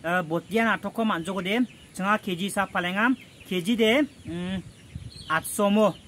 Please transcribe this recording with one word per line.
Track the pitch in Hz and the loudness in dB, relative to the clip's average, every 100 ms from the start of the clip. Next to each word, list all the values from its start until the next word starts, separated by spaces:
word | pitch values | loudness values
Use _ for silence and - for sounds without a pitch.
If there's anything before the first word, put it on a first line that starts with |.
eh, | 160 180 | -2 -2
botia | 156 165 165 214 | 0 -4 -2 0
na | 226 190 | 2 0
toko | 202 214 | -2 -2
manjogo | 220 175 165 196 | 0 0 -2 -4
de. | 185 220 247 - - | -2 0 0 -4 -18
Chenga | - 190 214 | -4 0 0
K | - 170 | 0 -4
G | 196 | -2
sa | 202 190 | -2 -2
palenga, | 190 175 190 233 254 - - - | -2 -2 2 2 0 -6 -20 -6
K | 185 | -4
G | 170 233 | -2 2
de, | 220 254 294 - - | 4 4 2 -4 -10
mm, | 170 180 190 - - - - - - - | -8 -6 -8 -10 -20 -18 -16 -16 -16 -2
atso | 160 - - 202 | -2 -2 0 4
mo, | 208 208 160 | 4 4 0